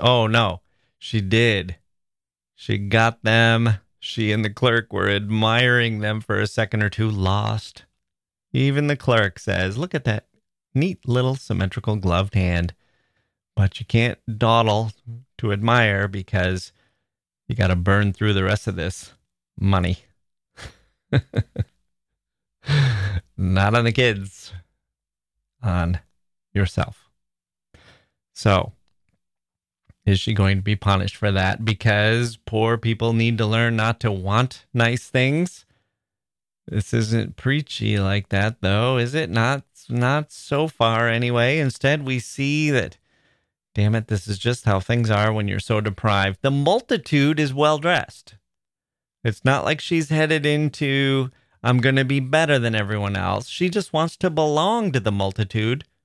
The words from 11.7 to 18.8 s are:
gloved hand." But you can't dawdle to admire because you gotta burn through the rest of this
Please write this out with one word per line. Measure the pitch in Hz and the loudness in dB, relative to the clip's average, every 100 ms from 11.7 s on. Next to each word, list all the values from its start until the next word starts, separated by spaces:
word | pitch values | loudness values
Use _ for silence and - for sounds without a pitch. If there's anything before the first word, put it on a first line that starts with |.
| - - 107 | -2 -4 -2
gloved | 92 87 98 | 0 0 0
hand." | 98 90 87 85 - _ _ _ _ _ _ _ | 0 0 0 -2 -8 _ _ _ _ _ _ _
But | - 98 - | 0 0 -2
you | 107 | -2
can't | 117 117 - - 107 | 0 0 -2 -10 -2
dawdle | 113 117 113 104 110 - 117 117 - - | 2 4 4 2 -2 -8 -18 -18 -20 -6
to | 110 | -4
admire | 101 113 120 110 98 101 | 0 2 4 4 2 0
because | 98 90 98 90 92 - _ _ _ _ _ _ _ - | -4 -4 -2 0 -2 -8 _ _ _ _ _ _ _ -8
you | |
gotta | 113 95 90 | 0 2 4
burn | 92 101 101 | 4 4 2
through | 92 107 | 0 0
the | 98 | 2
rest | 95 104 - | 0 0 -2
of | |
this | 90 | -4